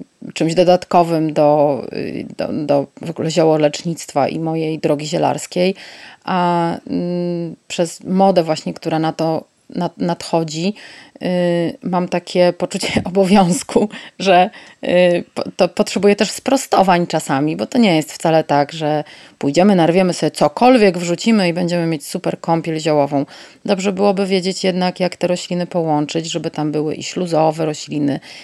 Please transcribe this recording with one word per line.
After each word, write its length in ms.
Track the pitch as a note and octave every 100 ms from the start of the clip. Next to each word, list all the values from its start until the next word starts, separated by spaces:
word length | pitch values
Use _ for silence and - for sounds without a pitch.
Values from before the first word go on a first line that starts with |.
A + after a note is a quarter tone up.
| - - -
czymś 200 | - D#3+
dodatkowym 760 | E3+ F3+ F3+ - F3+ E3 D#3+ D#3
do, 500 | D3+ D3 D3+ D3 C3+ -
y, 340 | - - - - -
do, 120 | -
do 340 | G2+ D3 C#3+ C#3 -
w 80 | D#3+
ogóle 200 | D#3 D#3+
ziołolecznictwa 960 | D#3+ D#3+ D#3 D3 - E3+ D#3+ - C#3+ C3+
i 100 | D#3+
mojej 400 | D#3+ D#3+ D#3+ D#3
drogi 280 | D#3 D3 D3+
zielarskiej. 680 | D#3+ C#3 D3 - F3+ F#3 G3 - - - -
A, 440 | - F#3 F3+ F3 E3+ F3+ -
mm, 720 | F3 F3 F3 F3 E3+ E3 - -
przez 360 | - E3+ -
modę 380 | - F#3+ G3 F3+
właśnie, 320 | D#3+ D#3+ F3
która 240 | D#3+ E3 D#3
na 140 | D#3+
to 320 | D#3 D#3+ D#3+ - _ -
nad-, 280 | - F3 -
nadchodzi, 760 | F3+ E3+ - E3+ D#3+ D#3 F#3 G#3 - - - -
y, 560 | F3+ F3+ F3 F3 E3 -
mam 260 | F3+ F3+ F3+
takie 440 | F3 - F3+ F3
poczucie 500 | F3 F3+ G3 - -
<laughs> 20 |
obowiązku, 840 | F#3+ F#3 F#3 G#3 F3 D3 - - G#3+ - - -
że, 320 | F#3+ F3 F#3+ - - -
y, 400 | - F3+ F3+ F3 -
po-, 100 | - - -
to 120 | F3+
potrzebuję 480 | - G#3 G3 G3+ G3+
też 140 | G#3+
sprostowań 760 | - - C4+ - - F#3+ F3 F3
czasami, 500 | D#3+ - C#3 D3+ E3+
bo 100 | G#3+
to 120 | B3+
nie 180 | G#3+ D#3+
jest 160 | D3+
wcale 320 | - E3+ D#3+
tak, 280 | - C#3+ C#3+
że 320 | D#3+ D3+ D3+ D#3 - - -
pójdziemy, 380 | C#3+ D3+ G3+ F#3
narwiemy 380 | D#3+ F3+ F#3
sobie 160 | - D3+
cokolwiek, 680 | - D3+ - B3 B3+ G3+ F3
wrzucimy 500 | F3 E3+ A#3 A3 F3
i 40 |
będziemy 340 | E3 E3+ F3 E3
mieć 200 | D#3 -
super 340 | F#3 E3 E3
kąpiel 400 | - E3 D#3+ D#3
ziołową. 460 | D#3 D3+ C#3 C#3+ D3 - - -
Dobrze 280 | - F#3+ G3
byłoby 340 | F#3 G3+ F#3+ F#3+
wiedzieć 380 | F#3+ F#3 F3+
jednak, 360 | F#3+ F3+ F#3 F3+
jak 160 | F3+ -
te 100 | F3
rośliny 400 | F3+ - F3 F3
połączyć, 640 | F3+ D#3+ D3 D3 E3 D#3+
żeby 200 | E3 D#3+
tam 220 | D#3 D3+
były 220 | D3+ D3+
i 80 | -
śluzowe 640 | - - F3+ D#3 D#3+ D#3+ D#3
rośliny, 540 | D3+ - D3 C#3+ C3+ - -